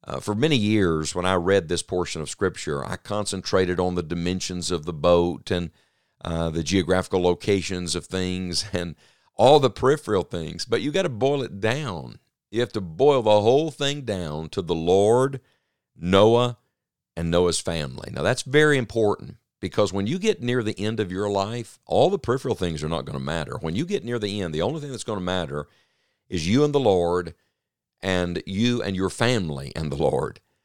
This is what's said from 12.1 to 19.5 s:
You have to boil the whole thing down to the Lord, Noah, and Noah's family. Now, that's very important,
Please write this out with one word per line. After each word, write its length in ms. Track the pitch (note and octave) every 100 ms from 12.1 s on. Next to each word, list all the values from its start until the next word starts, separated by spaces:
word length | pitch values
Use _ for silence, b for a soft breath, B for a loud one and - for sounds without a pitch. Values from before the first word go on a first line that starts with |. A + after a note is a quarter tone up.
| G#1 _ _ _
You 100 | G#2+
have 120 | A#2+
to 80 | A2
boil 420 | F#2 D#2+ C#3+ C#3
the 200 | G#2+ G#2+
whole 280 | G#2 C3+ D#3+
thing 300 | - C#3 D3
down 480 | B2 G2 E2 D2+ D#2+
to 140 | -
the 120 | E2+
Lord, 640 | E2 E2 F#2+ G#2 A#2+ C3+ C3+ _ _ _ _ _
Noah, 640 | _ E2+ F#2+ G#2+ A#2+ B2 A#2+ _ _ _ _ _
and 160 | - E2+
Noah's 300 | E2+ F2 E2
family. 500 | - E2 C#2+ B1+ -
Now, 120 | -
that's 180 | E2 B2+
very 380 | - C#3+ D3+ C#3
important, 580 | A2+ A#2 G#2+ - - - _